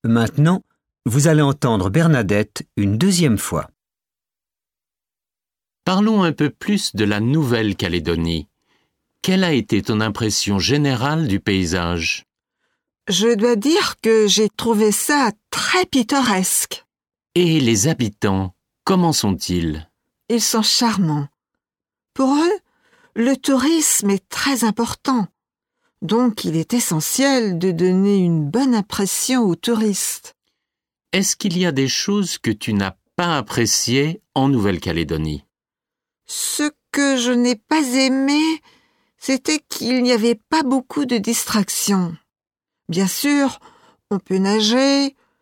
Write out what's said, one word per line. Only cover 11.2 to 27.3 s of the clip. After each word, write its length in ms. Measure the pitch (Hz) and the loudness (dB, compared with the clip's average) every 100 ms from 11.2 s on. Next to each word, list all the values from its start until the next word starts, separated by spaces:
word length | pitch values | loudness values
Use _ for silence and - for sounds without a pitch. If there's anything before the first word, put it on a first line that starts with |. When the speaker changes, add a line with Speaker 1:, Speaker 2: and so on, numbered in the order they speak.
| 147 | -2
Speaker 2:
du 120 | 95 | -2
paysage ? 880 | - 95 87 90 85 87 82 - _ _ _ _ _ _ _ _ - | 0 0 0 -2 -2 -2 -4 -8 _ _ _ _ _ _ _ _ -6
Speaker 3:
Je 280 | 180 226 220 | 0 2 2
dois 200 | 240 233 | 2 2
dire 460 | 269 349 - - | 2 2 0 -2
que 240 | 220 220 208 | 2 2 4
j'ai 220 | 208 214 | 2 0
trouvé 420 | - 233 214 214 | 0 0 2 2
ça 400 | 202 - 294 240 208 _ | 2 0 0 0 -4 _
très 340 | - - 359 370 | -8 -2 0 2
pittoresque. 1000 | 269 220 277 240 190 185 - - - _ _ _ _ _ 170 | 0 0 0 2 0 0 -2 -4 -12 _ _ _ _ _ 0
Speaker 2:
Et 240 | 175 160 | 2 2
les 280 | 123 110 98 | 2 2 0
habitants, 680 | 151 113 - 107 95 92 _ _ _ | 0 -4 -2 -2 0 -4 _ _ _
comment 300 | - 190 170 | 0 2 2
sont-ils ? 720 | - 104 - - 90 82 78 80 _ _ _ _ | 0 -2 -2 -2 -2 -2 -4 -12 _ _ _ _
Speaker 3:
Ils 120 | 233 | -2
sont 220 | - 233 | 0 0
charmants. 640 | 214 - 233 202 165 147 143 _ _ _ _ _ _ _ _ - | 0 0 0 0 0 0 -4 _ _ _ _ _ _ _ _ -2
Pour 180 | 269 | 2
eux, 260 | 285 339 403 _ _ _ _ _ - | 2 2 -2 _ _ _ _ _ -2
le 200 | 233 269 | 0 0
tourisme 720 | - 262 269 330 294 - 202 | 2 2 2 2 0 0 0
est 180 | 196 _ | -2 _
très 340 | - 277 262 | -6 -2 0
important. 640 | 233 208 226 - - 254 185 _ _ _ _ _ _ _ | 0 0 -4 -4 -2 -2 -2 _ _ _ _ _ _ _
Donc, 440 | 156 226 247 214 180 | -2 0 0 0 -4
il 100 | 160 | -4
est 180 | 160 | -2
essentiel 840 | 240 - 156 - - 277 | -2 -2 -2 -2 0 2